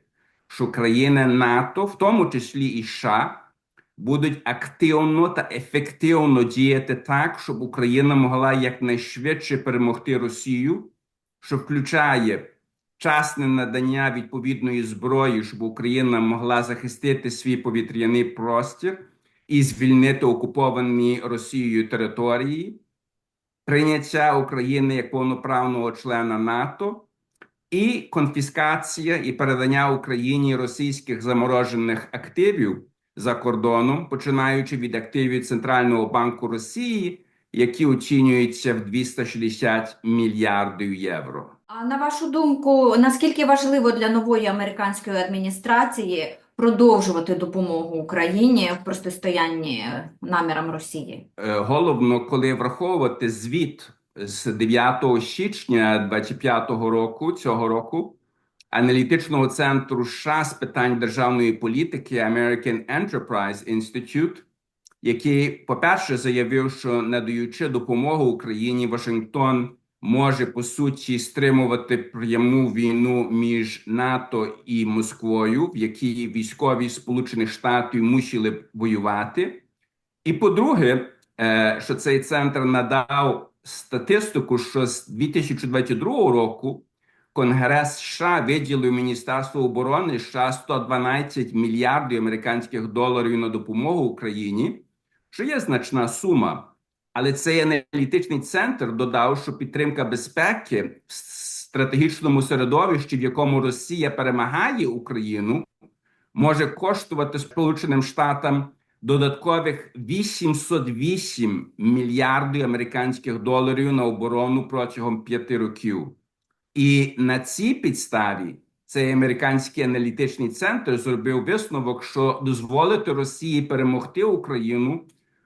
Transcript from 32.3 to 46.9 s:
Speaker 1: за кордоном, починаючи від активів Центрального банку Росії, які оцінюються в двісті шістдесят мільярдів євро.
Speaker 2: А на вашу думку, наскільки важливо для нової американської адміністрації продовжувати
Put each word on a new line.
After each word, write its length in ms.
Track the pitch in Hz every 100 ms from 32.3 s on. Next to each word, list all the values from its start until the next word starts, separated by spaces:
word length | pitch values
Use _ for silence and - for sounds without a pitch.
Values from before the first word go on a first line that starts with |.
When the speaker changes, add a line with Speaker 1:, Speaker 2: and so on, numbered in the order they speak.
| - 202 185 104 92 - _ _ -
Speaker 1:
за 180 | 113
кордоном, 720 | 117 123 113 117 117 123 147 147
починаючи 680 | 135 147 135 135 135 135 135
від 180 | 120
активів 520 | 117 107 135 131 127 127
Центрального 600 | 120 123 127 120 117 104
банку 420 | 120 120 117 117
Росії, 760 | 113 107 240 247 214 175 175 _ _ _
які 340 | 110 120 120 147
оцінюються 880 | 127 - 139 131 123 120 - 127
в 60 | 113
двісті 440 | 101 120 123 - 113
шістдесят 720 | 113 110 107 120 113 110 -
мільярдів 880 | 113 117 113 107 107 101 101 92 101
євро. 560 | 95 95 80 69 73 - - _
Speaker 2:
А 180 | 226
на 120 | 240 277
вашу 340 | 294 294 311
думку, 680 | 302 302 277 269 269 247 226
наскільки 460 | 254 254 311 302
важливо 460 | 277 277 269 277 233
для 180 | 220 220
нової 380 | 226 226 226 208
американської 680 | 202 196 196 202 196 208 190
адміністрації 1200 | 185 196 190 190 - 233 247 233 190 175 156 - _ -
продовжувати 800 | 233 214 240